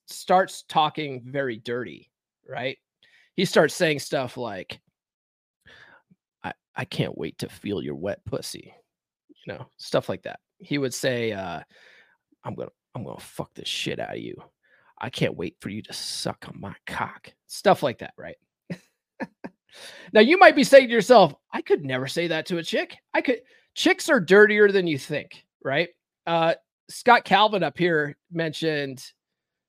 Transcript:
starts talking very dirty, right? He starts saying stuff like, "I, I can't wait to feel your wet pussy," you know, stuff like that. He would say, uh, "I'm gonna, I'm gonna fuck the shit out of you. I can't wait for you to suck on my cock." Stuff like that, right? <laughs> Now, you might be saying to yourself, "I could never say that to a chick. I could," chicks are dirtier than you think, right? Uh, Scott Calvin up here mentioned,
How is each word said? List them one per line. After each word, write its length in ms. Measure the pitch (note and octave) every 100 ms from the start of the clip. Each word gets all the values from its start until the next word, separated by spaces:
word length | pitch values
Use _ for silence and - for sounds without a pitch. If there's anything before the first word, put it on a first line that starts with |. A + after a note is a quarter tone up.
| -
starts 580 | - - F#3 F#3 - -
talking 540 | E3+ D3+ D#3 D3 B2+
very 320 | A#2+ C#3 C3+ A2+
dirty, 540 | A#2+ A#2+ G#2+ A1+ _ _ _ _ -
right? 300 | C3+ C3 - _ _ _ _ _
He 100 | -
starts 300 | F#3+ A3 D#3
saying 240 | - E3+ C#3+
stuff 380 | - D3+ B2 B2+
like, 440 | A#2 F#2+ - - _ _ _ _ _ _ _ _ _ - - _ _ _ _ _
"I, 80 | - - _ -
I 80 |
can't 340 | - - G2+ -
wait 200 | D#2 -
to 100 | -
feel 340 | - - F#2+
your 140 | C2 C#2+
wet 280 | F#2+ -
pussy," 480 | - - - - - _ _ _ _ _ _
you 240 | _ -
know, 140 | G2+ B2+ -
stuff 320 | - C#3 -
like 140 | F#2+
that. 180 | - - _ _
He 200 | F#3 C#3+
would 160 | C3
say, 380 | - C#3 A#2+ A2+
uh, 300 | G2 F#2 D#2 - _ - - _ _ _ _
"I'm 100 | B2
gonna, 160 | A2+ - _ _
I'm 100 | -
gonna 140 | C2 -
fuck 340 | - - -
the 100 | -
shit 340 | - - - A#1
out 160 | G#1+
of 80 | G#1+
you. 140 | A1+ - - _ _ _ _ -
I 120 | A#2+
can't 260 | - - -
wait 200 | F2 -
for 80 | G#2+
you 140 | G#2
to 100 | -
suck 540 | - - - - - -
on 120 | -
my 140 | G2 - -
cock." 480 | - - - - _ -
Stuff 340 | - G3+ F3
like 160 | C#3+ A2
that, 160 | - -
right? 200 | E2+ - _ _ -
<laughs> 80 | F3 _ _ _ - - _ - _ _ - - - -
Now, 80 | G#3+
you 180 | A3+ F#4
might 180 | F4 C#4
be 80 |
saying 240 | A3 C4+ B3+
to 60 |
yourself, 400 | A#3 F#3 A#3+ E3 - _
"I 80 | G#3+
could 240 | - G#3
never 220 | C3+ B2+ C3
say 220 | E3+ E3+
that 180 | D#3+ D#3
to 120 | E3+
a 40 |
chick. 340 | E3 B3 F4+ - _
I 80 | D#4
could," 200 | - A#3 - _ _
chicks 340 | - - F#4 -
are 120 | C#4
dirtier 520 | D#3 G3+ G#3 G#3 G#3
than 140 | G3 F3
you 100 | C#3
think, 480 | - D3 - - _ _
right? 280 | C#3 C#3 F3 _ _ _ -
Uh, 280 | E3+ E3 E3 _ _ -
Scott 360 | - - A#3+
Calvin 380 | - F#3+ G#3+ G#3
up 140 | D#3 -
here 400 | F3+ D#3 D3 C#3 _
mentioned, 720 | E3+ E3 C#3+ D#3+ D3+ C#3 B2+ - _ _ _ _ _